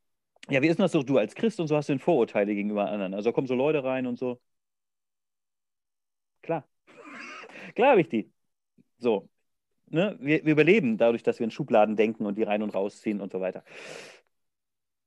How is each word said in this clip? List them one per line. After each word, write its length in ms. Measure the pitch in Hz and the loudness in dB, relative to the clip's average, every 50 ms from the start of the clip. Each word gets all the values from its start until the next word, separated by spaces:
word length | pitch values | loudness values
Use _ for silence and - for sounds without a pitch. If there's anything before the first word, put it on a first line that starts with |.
| _ _ _ _ _ _ _ _ - - | _ _ _ _ _ _ _ _ -8 -2
„Ja, 120 | 139 131 | -2 0
wie 60 | 139 | 2
ist 100 | 160 170 214 | 0 2 2
denn 40 | 196 | 0
das 60 | 165 - | 0 0
so, 100 | 156 127 | 0 0
du 140 | 127 135 | 2 2
als 180 | 113 110 - - | 2 2 0 -4
Christ 240 | - 233 220 - - | -2 -4 -2 -2 -2
und 60 | 165 | -4
so, 80 | 143 151 | -2 -2
hast 100 | 151 147 - | -2 0 -2
du 40 | 143 | -4
denn 60 | 131 | -2
Vorurteile 540 | - - 170 123 110 - - 107 101 104 107 | 0 2 2 2 2 2 2 0 0 0 0
gegenüber 340 | 101 101 104 107 101 101 - | -2 -2 -4 -2 -2 -2 -2
anderen?“ 240 | 107 104 95 92 98 | -2 -4 -6 -6 -6
Also 180 | 104 104 117 - | -2 -2 -2 -2
kommen 140 | 156 139 | -2 -2
so 80 | 123 127 | -2 -2
Leute 280 | 123 135 151 156 147 127 | 0 0 0 0 -2 -2
rein 240 | 131 131 131 127 | -2 -4 -4 -4
und 100 | 123 120 - | -6 -6 -6
so. 200 | 127 127 120 - _ _ _ _ _ _ _ _ _ _ _ _ _ _ _ _ _ _ _ _ _ _ _ _ _ _ _ _ _ _ _ _ _ _ _ _ _ _ _ _ | -6 -6 -8 -8 _ _ _ _ _ _ _ _ _ _ _ _ _ _ _ _ _ _ _ _ _ _ _ _ _ _ _ _ _ _ _ _ _ _ _ _ _ _ _ _
Klar. 260 | - - 165 147 - _ _ _ _ | -8 -6 -6 -6 -6 _ _ _ _
<laughs> 880 | _ - - - 294 285 - - - - - - - - - - 185 - | _ -20 -20 -20 -20 -18 -18 -16 -16 -16 -18 -18 -18 -20 -18 -18 -10 -2
Klar 160 | - 233 285 262 | 2 4 6 6
hab 40 | 190 | 4
ich 100 | 156 - | 4 2
die. 220 | 120 110 - - _ _ _ _ _ _ _ _ _ _ _ _ _ | -2 -4 -4 -4 _ _ _ _ _ _ _ _ _ _ _ _ _
So. 320 | - 120 120 107 98 - _ _ _ _ _ _ _ _ _ _ _ _ | -4 0 0 0 0 -2 _ _ _ _ _ _ _ _ _ _ _ _
Ne? 300 | - 147 165 196 208 - - | -6 -2 -2 -2 -2 -4 -6
Wir, 260 | 127 143 156 - - | -2 0 0 0 2
wir 60 | 156 151 | 2 4
überleben 440 | 151 147 160 208 233 151 117 110 | 4 6 6 6 4 4 0 2
dadurch, 260 | 98 113 117 117 110 - | 4 4 2 2 2 0
dass 160 | 120 113 - | -2 -2 -2
wir 60 | 117 | -4
in 60 | 110 | -6
Schubladen 440 | - - 147 131 120 107 107 107 107 | -4 -6 -2 4 6 6 6 6 4
denken 300 | 107 110 113 110 - 110 | 2 2 2 2 -4 -4
und 120 | 101 98 | -4 -2
die 60 | 110 110 | -2 -2
rein 180 | 104 104 107 107 | -2 0 -2 -2
und 100 | 104 101 | -4 -4
rausziehen 460 | 95 98 101 - - - 110 107 98 | -4 -4 -4 -6 -8 -6 -6 -6 -4
und 100 | 98 92 | -6 -8
so 100 | - 92 | -8 -6
weiter. 220 | 92 92 95 95 - - - - - - - - - - - - _ _ _ _ _ _ _ _ _ _ _ _ _ _ _ _ _ | -6 -6 -6 -8 -16 -18 -20 -20 -18 -16 -16 -18 -18 -20 -20 -20 _ _ _ _ _ _ _ _ _ _ _ _ _ _ _ _ _